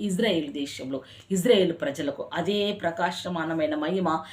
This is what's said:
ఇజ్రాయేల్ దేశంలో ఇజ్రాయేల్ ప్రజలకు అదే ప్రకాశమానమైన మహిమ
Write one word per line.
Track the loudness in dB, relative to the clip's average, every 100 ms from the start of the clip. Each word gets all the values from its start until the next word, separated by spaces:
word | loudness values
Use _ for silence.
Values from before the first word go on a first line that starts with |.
ఇజ్రాయేల్ | -2 2 2 2 0
దేశంలో | -4 -6 -6 -6 -8 -8 -14 -2
ఇజ్రాయేల్ | 2 6 6 6
ప్రజలకు | 2 -2 -2 -4 -4 -6
అదే | -4 0 0 0
ప్రకాశమానమైన | 0 -2 0 -2 -2 -6 -4 -2 0 0 0
మహిమ | 0 0 0 0 -4